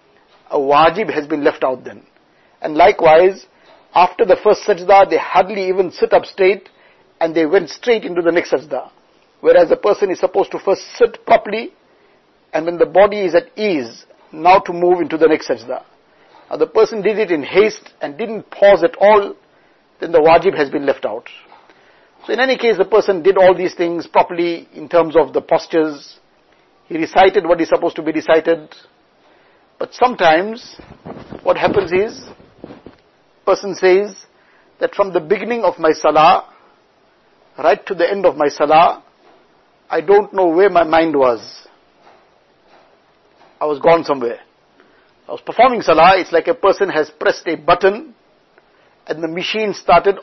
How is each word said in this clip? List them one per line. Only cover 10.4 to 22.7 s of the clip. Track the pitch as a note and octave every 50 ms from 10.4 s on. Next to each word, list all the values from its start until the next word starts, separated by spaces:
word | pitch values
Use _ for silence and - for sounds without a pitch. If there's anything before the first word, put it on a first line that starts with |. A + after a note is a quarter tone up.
| F3+ - -
to | D#3+
first | - - F#3+ - - - -
sit | - B3 - - - -
properly | - A3+ - - G#4+ G4+ A3 A#3 F#4 _ _ _ _ _ _ _ _ _ _ _ _ _ _ _ _ -
and | D#3 D#3+
when | E3+ F3 E3
the | E3
body | D3+ D3+ F3+ G3+ G#3 G3+ G#3
is | G3 F3+ D#3
at | E3+ - - _ -
ease, | G#3+ G#3+ F3+ D3 B2 A2+ - - - _ _ _ _ _
now | - D#3 D#3 F3 F#3 G3
to | - - F3
move | E3+ F3 F3 F3+ F3+
into | E3+ C#3 D#3+ D#3
the | D#3+
next | D3+ D#3 D#3 - -
sajda. | C#3 A2+ A2+ B2 B2+ - - _ _ _ _ _ _ _ _ _ _ _ _ -
Now | -
the | D3 D#3
person | D#3+ - A3 A3 - A#3 A3 F#3
did | G#3 G#3+ G3
it | A3 E3+
in | F3 D3+ C3
haste | - C#3+ F#3 G#3 A3 - - _ - _ -
and | - D3 C#3+
didn't | C#3+ C3+ - A3+ G3+ - -
pause | - - G3+ G3+ G3+ E3+ E3
at | E3 -
all, | - F#3+ G3+ G#3+ G#3 G3+ G3 - _ _ _ _ _ _ _ _ _ _ _ _ -
then | F#3 E3 E3+
the | E3
wajib | D3+ D#3+ E3 E3+ E3 - C#3+
has | D#3+ D3+ C3+
been | C3+ D3+ C#3+
left | C#3 C3 - -
out. | A#2+ G#2 A#2+ - - - - - _ - _ _ _ _ _ _ _ _ _ _ _ _ _ -
So | - A3
in | G#3+
any | B3+ C4 B3+ G3
case, | - A#3